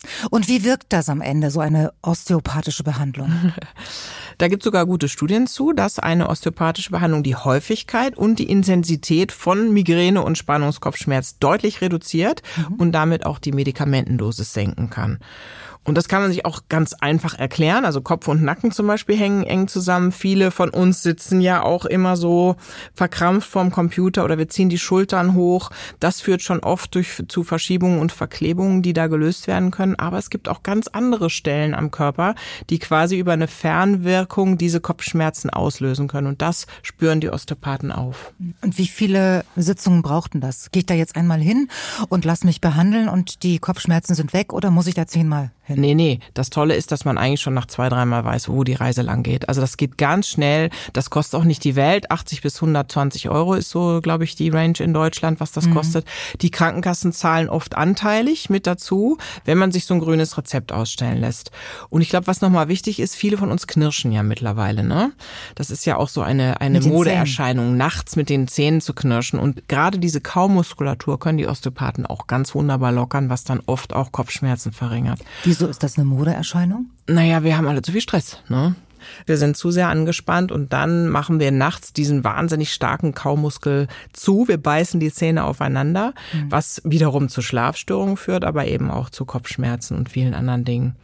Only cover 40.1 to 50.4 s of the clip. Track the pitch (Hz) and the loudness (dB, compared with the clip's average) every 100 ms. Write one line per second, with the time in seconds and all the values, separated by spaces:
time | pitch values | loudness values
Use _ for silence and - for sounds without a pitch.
40.1 | 160 - 151 131 - - 185 180 165 165 | -2 -2 -4 -4 -6 -2 -2 2 0 0
41.1 | 170 170 160 156 240 277 - - - 214 | 0 2 2 4 2 0 -6 -10 -6 -2
42.1 | 180 160 170 175 165 170 147 185 220 220 | 0 0 2 0 2 2 4 4 4 2
43.1 | 185 180 - 180 165 - 185 - 165 - | 0 -2 -4 -2 0 -2 -2 0 2 2
44.1 | 165 147 185 214 - 190 175 180 175 165 | -2 0 -2 -2 0 4 4 2 -2 0
45.1 | 170 160 147 131 - - 139 143 156 165 | 2 2 0 -4 -8 -4 2 4 4 4
46.1 | 117 - - 131 151 151 - - 147 147 | 0 -4 -6 -4 0 2 2 0 -2 -2
47.1 | 120 131 143 143 131 - - 127 123 120 | 0 0 0 0 -2 -4 -4 0 0 2
48.1 | 120 117 117 - 131 127 131 127 123 123 | 0 0 -2 -2 0 0 0 0 0 0
49.1 | 123 123 127 - 135 131 - 139 - 143 | -2 0 -2 0 0 -2 0 -2 0 2
50.1 | 180 - - | 2 0 0